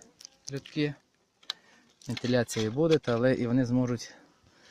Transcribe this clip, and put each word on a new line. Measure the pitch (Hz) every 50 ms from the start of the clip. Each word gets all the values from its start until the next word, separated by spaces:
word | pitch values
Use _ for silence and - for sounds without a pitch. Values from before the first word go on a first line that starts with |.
| - - _ - - - _ _ _ - 135
льотки. | 135 - - - 151 147 147 139 - _ _ _ _ _ _ _ _ _ - - - _ _ - _ _ _ _ - -
Вентиляція | - 117 - - 120 123 123 117 - - 117 110
і | 110
буде, | 113 143 160 165 156
та, | 139 - - 120
але | 113 120 131 131
і | - 127
вони | 113 120 135 127
зможуть | 117 123 127 127 120 123 113 - - - - - _ _ _ _ _ _ _ - -